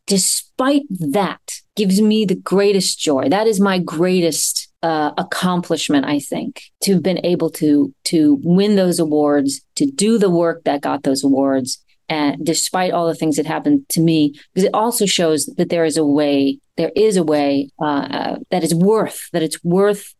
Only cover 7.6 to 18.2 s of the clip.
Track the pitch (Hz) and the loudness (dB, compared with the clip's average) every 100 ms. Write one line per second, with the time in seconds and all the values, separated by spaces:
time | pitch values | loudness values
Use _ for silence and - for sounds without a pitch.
7.6 | 151 147 139 - - 170 151 143 160 180 | 2 2 0 -4 -2 2 4 2 2 2
8.6 | 208 202 185 170 156 151 147 147 139 135 | 4 2 2 0 0 2 2 2 0 -4
9.6 | _ - 139 - 208 226 196 170 170 165 | _ -2 -2 0 0 2 2 2 0 0
10.6 | - 143 143 143 139 135 139 135 139 135 | -4 -2 -4 -4 -2 0 2 2 2 0
11.6 | 127 - _ _ - 156 143 - 165 156 | -4 -10 _ _ -6 -2 -2 -2 -4 -2
12.6 | - 190 185 175 165 160 160 147 151 156 | -2 -2 -2 0 -2 -2 -2 -2 -2 -4
13.6 | 147 143 - - 165 160 147 143 - 185 | 0 0 0 0 2 2 0 -2 -8 -2
14.6 | 196 196 226 233 196 - 165 156 - - | 0 0 -2 0 -2 0 0 0 -4 -4
15.6 | 170 170 160 160 147 143 147 139 139 139 | -2 0 0 2 2 2 2 2 0 -2
16.6 | _ - 165 - 220 185 156 147 143 139 | _ -4 -2 2 2 2 2 0 2 0
17.6 | 139 - 151 143 - - | -4 -6 -2 -2 -4 -4